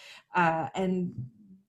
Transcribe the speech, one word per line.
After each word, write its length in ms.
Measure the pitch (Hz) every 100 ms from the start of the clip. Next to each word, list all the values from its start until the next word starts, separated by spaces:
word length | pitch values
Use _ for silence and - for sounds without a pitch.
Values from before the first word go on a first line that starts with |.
| - - _ 180
uh, 320 | 170 165 156 -
and 380 | 185 185 175 - - - - -